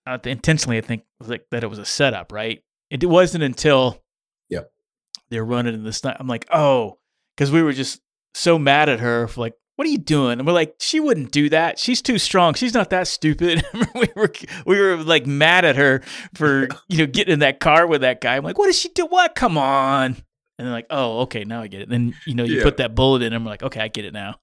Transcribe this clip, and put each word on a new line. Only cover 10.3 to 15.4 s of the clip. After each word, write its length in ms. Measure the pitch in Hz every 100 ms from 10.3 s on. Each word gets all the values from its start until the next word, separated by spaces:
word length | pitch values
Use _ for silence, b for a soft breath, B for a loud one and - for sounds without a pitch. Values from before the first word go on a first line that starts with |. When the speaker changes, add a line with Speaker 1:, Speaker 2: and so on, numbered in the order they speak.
| 120
Speaker 1:
And 80 | 139
we're 60 |
like, 220 | 175 160 -
"She 200 | - 311
wouldn't 320 | 302 196 131
do 160 | 147 147
that. 300 | 156 165 -
She's 240 | - 240
too 160 | - 220
strong. 340 | - 190 175
She's 220 | - 254
not 160 | 226 190
that 180 | 185 180
stupid." 560 | - 156 147 175 165 -
<laughs> 220 | 220 240
We 140 | 247 233
were, 160 | - - - - 190 -
we 120 | 196
were, 180 | 196 175
like, 260 | 160 160
mad 400 | 131 143